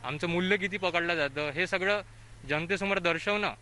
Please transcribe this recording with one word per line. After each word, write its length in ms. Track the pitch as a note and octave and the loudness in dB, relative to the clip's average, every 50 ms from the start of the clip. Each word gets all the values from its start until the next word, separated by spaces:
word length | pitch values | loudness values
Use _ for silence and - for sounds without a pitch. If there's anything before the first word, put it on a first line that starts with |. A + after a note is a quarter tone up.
| - | -4
आमचं 240 | B2+ C#3+ D3 - E3+ | -6 -4 -2 -2 0
मूल्य 280 | E3+ F3 F#3 F#3 G3+ | 2 2 4 2 2
किती 200 | G3+ F#3 G3 F#3 | 2 2 -2 -2
पकडलं 380 | G3+ F#3 F3+ E3+ F3 E3+ E3+ F3 | 0 -2 0 2 2 2 2 2
जातं, 360 | E3 D3 C#3+ - D3 D3+ D3 | 2 2 0 0 -2 -4 -2
हे 160 | C3+ D#3 F#3 | 0 -2 0
सगळं 360 | F3+ G3+ F#3 F#3 G3 G#3 G#3 F#3+ - - - - - - - - C3 | 0 0 0 2 2 2 0 -2 -8 -16 -20 -18 -18 -18 -16 -4 -2
जनतेसमोर 500 | D3 D3+ E3 E3+ G3 F#3+ G3 G3 G3 G3 | -2 -2 0 0 -2 0 0 0 0 2
दर्शवणं 560 | F3 F3 E3 E3 - G#3 G#3 G#3 G#3 E3+ G#2 - | 2 2 2 2 0 0 0 0 0 -2 -4 -6